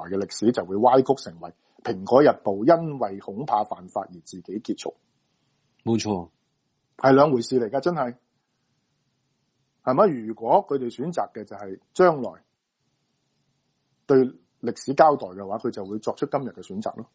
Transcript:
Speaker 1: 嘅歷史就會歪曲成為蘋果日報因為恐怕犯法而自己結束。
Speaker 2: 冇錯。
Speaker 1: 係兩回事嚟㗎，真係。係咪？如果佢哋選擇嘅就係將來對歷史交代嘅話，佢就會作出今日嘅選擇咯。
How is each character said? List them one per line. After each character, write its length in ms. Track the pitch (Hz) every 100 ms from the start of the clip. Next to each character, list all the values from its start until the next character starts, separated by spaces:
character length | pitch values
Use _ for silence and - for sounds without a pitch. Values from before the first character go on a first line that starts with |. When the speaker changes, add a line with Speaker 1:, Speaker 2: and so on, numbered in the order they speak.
| 80
Speaker 1:
嘅 80 | 98
歷 180 | 98 -
史 160 | 107
就 140 | 123 87
會 100 | 98
歪 220 | 120 131
曲 100 | 131
成 260 | 131 - 82
為 140 | 85 - _ _
蘋 200 | - 98
果 200 | 95 123
日 60 | 147 -
報 220 | - 98 120
因 320 | 165 165 139
為 220 | 107 98
恐 260 | 98 101 147
怕 180 | 107
犯 240 | 107 107 90
法 140 | 104
而 120 | 95 90 -
自 160 | -
己 180 | - 92
結 220 | - -
束。 140 | - - _ _ _ _ _ _ _ _
Speaker 2:
冇 180 | 113 113
錯。 280 | 107 98 85 _ _ _ _ _ _ _
Speaker 1:
係 160 | 135
兩 180 | 135 147
回 80 | 127
事 160 | 113 131
嚟 100 | 110
㗎， 100 | 135
真 120 | 170
係。 220 | 170 127 120 _ _ _ _ _ _ _ _ _ _ _ _ _ _ _ _
係 100 | -
咪？ 140 | 131 202 131 110
如 80 |
果 320 | 110 113 180 -
佢 120 | 139
哋 60 | 120
選 220 | - 156
擇 180 | 165 101
嘅 120 | 113
就 120 | 101 101
係 240 | 101 95 _
將 260 | - 185 151
來 120 | 110 80 _ _ _ _ _ _ _ _ _ _ _ _ _ _ _ _ -
對 100 | 135 127 - _ _
歷 220 | 117 -
史 120 | - 139
交 200 | 156 143
代 120 | 98
嘅 200 | 92 98
話， 120 | 110
佢 100 | 120
就 160 | 107 95
會 140 | 107
作 160 | 120 -
出 100 | 143
今 160 | 143
日 80 | 127
嘅 140 | -
選 180 | - 98
擇 140 | - -
咯。 100 | 113